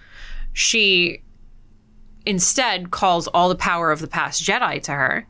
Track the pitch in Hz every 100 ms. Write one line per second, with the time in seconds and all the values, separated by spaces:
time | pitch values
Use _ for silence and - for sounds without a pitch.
0 | - - - - - - - 233 208 185
1 | 175 - - - - - - - _ -
2 | - - - 190 - - 247 185 175 -
3 | 190 175 - 170 180 180 196 175 165 156
4 | 151 175 143 - - 220 220 143 - 143
5 | 131 - -